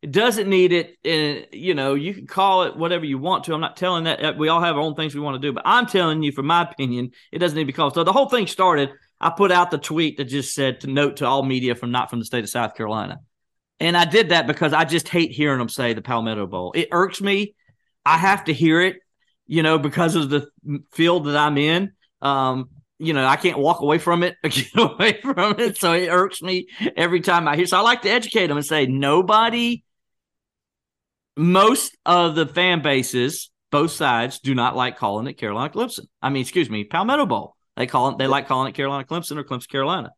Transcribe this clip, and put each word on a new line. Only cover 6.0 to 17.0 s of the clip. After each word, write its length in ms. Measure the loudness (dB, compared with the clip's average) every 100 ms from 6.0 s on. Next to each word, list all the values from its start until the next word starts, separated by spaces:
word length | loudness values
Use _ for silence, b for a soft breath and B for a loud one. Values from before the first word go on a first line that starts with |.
| 2 0
you, 80 | -2
from 140 | -2 0
my 160 | 2
opinion, 480 | 0 -4 -4 -4 -6 b b
it 80 | -2
doesn't 160 | -2 0
need 60 |
to 40 | -4
be 60 |
called. 220 | 0 0
So 80 | 2
the 100 | 2
whole 160 | 4 4
thing 180 | 2 -2
started, 420 | 2 4 4 0 -4 b _
I 100 | -2
put 220 | 2 4
out 180 | 6 4
the 80 | 0
tweet 380 | -4 -2 -2 -4
that 80 |
just 300 | -6 -6 -6
said, 260 | -2 -2 -2
"To 80 | -4
note 300 | 0 0 0
to 80 | 0
all 180 | 0
media 320 | 0 0 -2 -2
from, 160 | -2
not 180 | -4 -4
from 80 | -6
the 60 |
state 180 | -4 -6
of 80 | -4
South 240 | -4 -4
Carolina." 460 | -6 -6 -6 -6 -10 -18 _ _ _ _ _
And 180 | 0 2
I 80 |
did 260 | 4 4 4
that 180 | 2 2
because 240 | 0 0
I 120 | 2
just 220 | 2 0 -2
hate 220 | -2 -2
hearing 280 | -2 -2 0
them 100 | -4
say 240 | -4 -2
the 100 | -4
Palmetto 460 | -4 -4 -2 -4 -6
Bowl. 240 | -8 -6
It 140 | -4 -2
irks 300 | 0